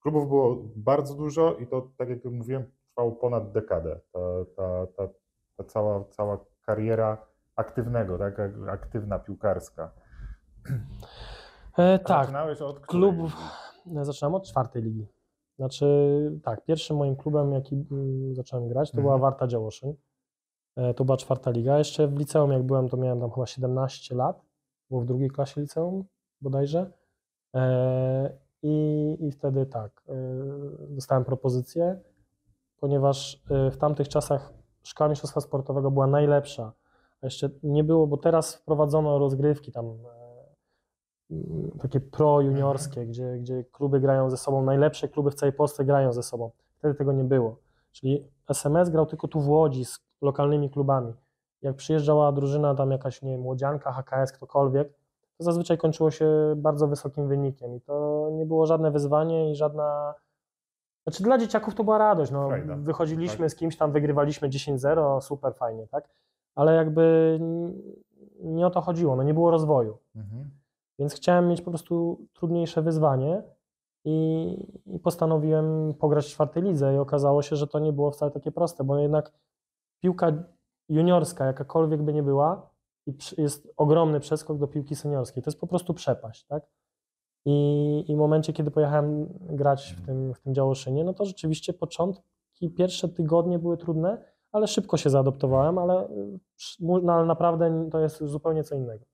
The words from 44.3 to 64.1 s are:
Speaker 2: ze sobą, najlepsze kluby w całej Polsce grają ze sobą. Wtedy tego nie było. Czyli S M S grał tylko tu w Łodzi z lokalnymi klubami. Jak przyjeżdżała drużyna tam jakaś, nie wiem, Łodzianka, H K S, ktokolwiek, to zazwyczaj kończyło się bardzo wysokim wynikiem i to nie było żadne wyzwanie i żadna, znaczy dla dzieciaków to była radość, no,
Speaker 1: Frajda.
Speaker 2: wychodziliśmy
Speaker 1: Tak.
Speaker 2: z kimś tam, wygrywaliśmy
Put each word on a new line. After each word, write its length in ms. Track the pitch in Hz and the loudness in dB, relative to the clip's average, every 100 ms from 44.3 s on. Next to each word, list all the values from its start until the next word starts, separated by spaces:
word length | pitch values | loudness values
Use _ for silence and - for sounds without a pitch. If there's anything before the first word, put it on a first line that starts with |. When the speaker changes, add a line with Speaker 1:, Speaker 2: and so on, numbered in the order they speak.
Speaker 2:
ze 60 | 127 | -2
sobą, 260 | - 135 | -2 0
najlepsze 460 | 135 139 147 147 147 | 2 4 2 2 -6
kluby 220 | - 143 | -2 -2
w 40 | |
całej 180 | 139 143 | 0 -2
Polsce 320 | 139 147 - | 2 -2 0
grają 280 | 135 143 135 | 2 2 2
ze 100 | 120 | 0
sobą. 280 | 120 117 117 _ _ _ | -6 -8 -10 _ _ _
Wtedy 160 | 151 | -4
tego 180 | 143 139 | 0 0
nie 120 | 139 | 0
było. 320 | 127 135 117 113 _ _ _ | 2 2 2 -4 _ _ _
Czyli 340 | - 131 143 - _ _ | -8 -2 -2 -4 _ _
S 180 | 143 143 | -4 0
M 100 | 156 | 2
S 140 | 175 | 4
grał 160 | 160 156 | 2 0
tylko 220 | 156 156 | -2 -6
tu 120 | 160 | -2
w 80 | 143 | 2
Łodzi 360 | 151 160 131 | 4 4 0
z 160 | 123 - _ _ | -8 -10 _ _
lokalnymi 480 | 143 135 143 147 143 | -2 0 2 2 0
klubami. 420 | 139 139 135 120 113 _ _ _ _ | -2 0 0 -2 -12 _ _ _ _
Jak 140 | 139 135 | -8 -8
przyjeżdżała 560 | - 160 147 151 147 | -2 0 4 4 4
drużyna 420 | 139 139 147 147 | 2 0 2 2
tam 160 | 139 135 | 2 0
jakaś, 320 | 135 135 123 | 0 -4 -8
nie 80 | 131 | -8
wiem, 160 | 131 127 | -6 -6
Łodzianka, 460 | 131 139 143 143 | -4 -4 -4 -6
H 100 | 131 | -8
K 200 | 131 131 | -4 -2
S, 100 | 131 | -2
ktokolwiek, 560 | - - 143 139 135 147 _ _ _ _ _ | -4 -2 2 4 2 0 _ _ _ _ _
to 60 | |
zazwyczaj 340 | 170 170 175 170 | 0 0 0 0
kończyło 320 | 160 156 160 | 0 2 0
się 180 | 147 156 156 151 151 | 2 2 4 2 2
bardzo 320 | 147 147 151 | 0 2 2
wysokim 400 | 143 143 139 143 | 0 -4 -4 0
wynikiem 460 | 139 139 135 123 | 0 0 -4 -10
i 60 | 123 | -12
to 480 | - 143 147 147 151 | -6 -4 -2 0 -2
nie 140 | 156 160 | -2 0
było 200 | 160 160 | 2 4
żadne 240 | 160 160 | 4 4
wyzwanie 600 | 147 143 151 160 165 156 | 2 2 2 2 0 0
i 40 | |
żadna, 600 | 143 151 151 147 147 147 147 _ _ _ _ _ _ _ _ - | 0 -2 0 -4 -2 -6 -10 _ _ _ _ _ _ _ _ -10
znaczy 160 | 160 | -2
dla 160 | 196 262 | 2 4
dzieciaków 360 | 226 214 214 | 2 -2 -4
to 100 | 196 | -4
była 140 | 214 214 | 2 4
radość, 340 | 214 190 139 | 4 4 2
no, 160 | 139 139 | -2 -2
Speaker 1:
Frajda. 280 | 135 151 147 | -4 -4 -6
Speaker 2:
wychodziliśmy 680 | 147 151 165 160 175 107 | -4 -2 -2 -2 -4 -2
Speaker 1:
Tak. 60 | 160 | -4
Speaker 2:
z 40 | |
kimś 220 | - 165 156 | -2 -6 0
tam, 160 | 156 | 0
wygrywaliśmy 560 | 147 147 | 2 2